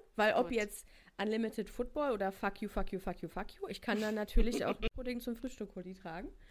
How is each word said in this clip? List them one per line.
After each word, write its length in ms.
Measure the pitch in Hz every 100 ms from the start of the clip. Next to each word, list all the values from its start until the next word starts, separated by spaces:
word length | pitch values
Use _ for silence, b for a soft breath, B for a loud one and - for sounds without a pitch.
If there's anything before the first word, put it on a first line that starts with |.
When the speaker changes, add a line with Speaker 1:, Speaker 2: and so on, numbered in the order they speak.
| - -
Speaker 1:
weil 180 | 214
ob 140 | - 254
Speaker 2:
Gut. 80 | 233
Speaker 1:
jetzt 300 | 208 - - B B -
Unlimited 540 | 208 220 220 - 196
Football 420 | - - 294 285
oder 180 | 214 196
Fuck 300 | 196 202 202
you, 80 | 208
fuck 240 | - -
you, 60 | 185
fuck 240 | 190 175
you, 60 | 165
fuck 220 | - 214
you, 140 | - 392
ich 120 | 202
kann 200 | - 214
dann 160 | 214 214
natürlich 500 | 208 - 214 - -
auch 80 |
Speaker 2:
<laughs> 200 | 208 226
Speaker 1:
Pudding 260 | - 247 240
zum 140 | 240
Frühstück 400 | 233 254 - 208 185
Hoodie 180 | 180
tragen. 340 | 185 170 165 294 - B